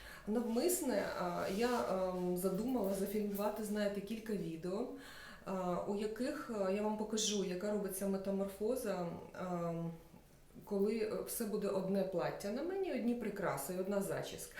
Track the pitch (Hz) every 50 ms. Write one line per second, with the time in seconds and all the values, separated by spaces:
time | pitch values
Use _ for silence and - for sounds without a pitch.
0 | - - - - - 202 214 247 226 220 226 240 302 359 359 - 302 262 214 196
1 | 185 - - - 180 175 175 170 175 196 196 202 233 247 240 214 196 - 190 185
2 | 185 185 185 180 180 180 180 175 185 190 180 196 226 262 262 233 196 190 196 185
3 | 190 196 208 214 208 202 196 202 208 220 214 226 214 196 208 208 208 202 202 196
4 | 190 - 226 220 - - 208 180 170 165 165 160 175 180 190 220 247 285 - -
5 | - - - - - - - - - 196 196 185 185 180 175 - - 196 208 202
6 | 208 214 220 - 247 285 294 302 - 240 226 202 190 190 196 208 208 214 214 208
7 | 214 - 226 214 - 202 208 202 185 180 180 180 208 208 208 208 190 190 - -
8 | 202 196 190 196 - 196 196 190 196 196 - - 214 220 247 247 - 202 185 180
9 | 175 170 170 170 - - - - 185 180 175 175 170 170 165 170 170 170 165 -
10 | - - - - - - - - - - - 165 - - 208 196 196 214 226 226
11 | 214 214 - - - - - - 233 208 196 190 202 196 196 190 180 180 196 196
12 | 185 - - 170 156 143 - - - 202 220 262 320 359 381 392 381 339 269 240
13 | 208 240 240 240 202 202 196 196 180 147 139 143 - - 180 180 185 190 202 196
14 | 185 160 143 139 147 - - - - - -